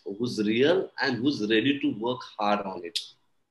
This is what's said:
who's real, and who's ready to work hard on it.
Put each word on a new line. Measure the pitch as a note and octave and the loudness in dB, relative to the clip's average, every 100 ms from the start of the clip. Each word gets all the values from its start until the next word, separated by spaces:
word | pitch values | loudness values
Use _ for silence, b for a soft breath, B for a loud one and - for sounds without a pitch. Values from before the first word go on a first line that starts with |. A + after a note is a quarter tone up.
| - | -10
who's | G2+ A#2 G2+ G#2 | -6 -4 0 2
real, | A2+ C#3+ F#3 - - | 4 4 4 0 -2
and | C3+ A#2+ | -2 0
who's | C3+ B2 | 0 0
ready | G#2 A2 C3 C#3+ | 2 2 4 2
to | D3 G#2+ | 0 -2
work | A#2 B2 - - | -2 -4 -8 -4
hard | G#2 G2+ F#2+ | 0 0 -2
on | F2 F2 | -8 -8
it. | - - - _ _ _ | -8 -10 -20 _ _ _